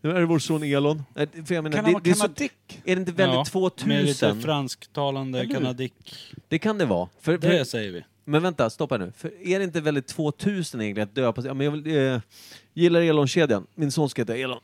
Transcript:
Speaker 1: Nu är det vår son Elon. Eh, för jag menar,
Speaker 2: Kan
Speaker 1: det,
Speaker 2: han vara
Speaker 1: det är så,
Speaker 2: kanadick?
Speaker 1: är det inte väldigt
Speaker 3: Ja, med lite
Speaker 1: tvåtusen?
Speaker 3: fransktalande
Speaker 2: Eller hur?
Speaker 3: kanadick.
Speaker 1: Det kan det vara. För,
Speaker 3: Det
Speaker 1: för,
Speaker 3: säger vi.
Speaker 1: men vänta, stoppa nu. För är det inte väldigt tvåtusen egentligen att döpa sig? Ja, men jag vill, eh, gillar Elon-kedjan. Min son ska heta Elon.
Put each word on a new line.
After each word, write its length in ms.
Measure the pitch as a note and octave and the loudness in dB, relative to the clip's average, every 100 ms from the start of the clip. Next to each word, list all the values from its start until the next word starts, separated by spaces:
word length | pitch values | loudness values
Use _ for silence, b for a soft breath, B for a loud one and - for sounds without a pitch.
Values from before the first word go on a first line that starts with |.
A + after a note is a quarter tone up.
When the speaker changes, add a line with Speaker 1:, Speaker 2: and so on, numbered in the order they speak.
Speaker 1:
Nu 100 | D3+ | 0
är 100 | F3+ | 2
det 60 | E3+ | 4
vår 120 | E3 | 2
son 240 | - D#3 | 2 -2
Elon. 400 | D3+ C#3 C#3+ D3+ C#3 | 0 2 2 0 -6
Eh, 140 | - D3 E3 | -6 -6 -6
för 100 | D#3 | -6
jag 100 | F3 | -4
menar, 120 | D#3 D3+ | -2 0
Speaker 2:
Kan 80 | |
Speaker 1:
det, 60 | D#3+ | 2
Speaker 2:
han 20 | |
vara 100 | F#3+ | 2
Speaker 1:
det 80 | F3 | 4
är 40 | |
så, 60 | G#3 | 2
Speaker 2:
kanadick? 580 | G#3 - C#4+ _ _ - | 2 -2 -8 _ _ -12
Speaker 1:
är 100 | - F#3 | -2 -2
det 40 | |
inte 120 | F#3 | 0
väldigt 240 | E3+ F#3+ B2+ D3 | 2 2 4 0
Speaker 3:
Ja, 60 | F#3+ F#3 - C#3 | 0 0 0 0
med 180 | C#3+ | 2
lite 140 | C#3+ - | 2 2
Speaker 1:
tvåtusen? 200 | A2 G#2 | 2 0
Speaker 3:
fransktalande 960 | D3+ D3 C3 - - - C#3+ C3+ C3 B2+ | -2 -2 -2 -8 -12 -4 -4 -4 -4 -4
Speaker 2:
Eller 100 | B2 | -4
hur? 60 | |
Speaker 3:
kanadick. 600 | C3 B2+ B2 C3 _ - B B B _ | -2 -2 -4 -8 _ -20 B B B _
Speaker 1:
Det 100 | D#3+ | -2
kan 200 | G#3+ G#3+ | -2 -2
det 60 | |
vara. 240 | D3+ F2+ F2+ _ | 0 0 -2 _
För, 180 | - E3+ | -2 0
Speaker 3:
Det 200 | D#3 F3 | 4 2
Speaker 1:
för, 60 | |
Speaker 3:
säger 280 | B2+ A#2 G#2 | 0 -4 -6
vi. 120 | F2 - _ | -10 -16 _
Speaker 1:
men 180 | - D3 | 0 2
vänta, 280 | F3+ D#3+ A2+ | 2 0 -2
stoppa 280 | - D3 A#2+ | 0 -4 -2
nu. 140 | F2+ - | -4 -8
För 300 | D#3+ F3 F#3 | -14 -10 -2
är 120 | F#3+ | 0
det 60 | |
inte 160 | F#3+ E3 | 0 -2
väldigt 260 | D3+ C#3+ C3 | 0 -2 -4
tvåtusen 760 | - D3+ - G3 G3+ E3 B2+ | -4 -4 -2 -2 -2 -4 -4
egentligen 280 | G#2+ G2+ G#2 | -4 -4 -4
att 60 | |
döpa 280 | A#2 B2 A2+ | 0 0 0
sig? 60 | B2+ | -6
Ja, 60 | |
men 100 | C3+ | -2
jag 60 | C#3+ | -2
vill, 240 | D3+ D3+ D#3 | -2 0 2
eh, 240 | C3+ B2+ - B B B B | 2 0 -6 B B B B
gillar 260 | - F3 E3+ | 2 4 6
Elon-kedjan. 680 | E3+ D#3 C3+ F3+ D3+ G#2 F2+ | 4 4 4 2 2 2 -2
Min 180 | - D3+ | -4 -2
son 180 | C3+ C#3+ | 0 -2
ska 120 | - | -2
heta 140 | A2+ A#2 | -4 -4
Elon. 240 | C3 B2 | -6 -8